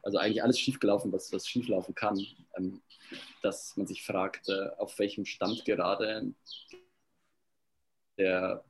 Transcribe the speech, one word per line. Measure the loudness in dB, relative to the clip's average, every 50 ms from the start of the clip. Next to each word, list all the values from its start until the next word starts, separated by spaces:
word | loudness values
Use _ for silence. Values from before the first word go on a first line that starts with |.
| -2
Also | 2 2
eigentlich | 4 4 4 4 4 6
alles | 6 6 6
schiefgelaufen, | 4 0 0 2 4 4 4 4 2 0
was, | -2 -2 -2 -2
was | -6 -4 -4
schieflaufen | -2 -2 -2 0 2 0 0 0 -2 -6
kann, | -2 0 0 0 0 -2 -4 -10 -20 -20 _ -8
ähm, | -4 -4 -4 -4 -8 _ _ -20 -20 -18 -16 -14 -14 -14 -16 -16 -2
dass | -2 -2 -2 -2 -10 -8 -4
man | -4 -4
sich | -4 -6 -10 -6
fragt, | -2 0 0 0 -2 -4 -6 _ -2
äh, | -2 0 -2 -4 -2
auf | -4 -4 -4 0 0
welchem | 0 0 0 -4 -6
Stand | -6 -2 -2 0 0 0 -2 2
gerade | 0 2 4 4 2 2 2 0 -2 -2 -2 -4 -6 -8 _ _ -16 -16 -16 -14 _ -20 -20 _ _ _ _ _ _ _ _ _ _ _ _ _ _ _ _ _ _ _ _ _ _ _ _ _ _ _
der | 2 4 4 4 4 2 0 -2 -4 -6 _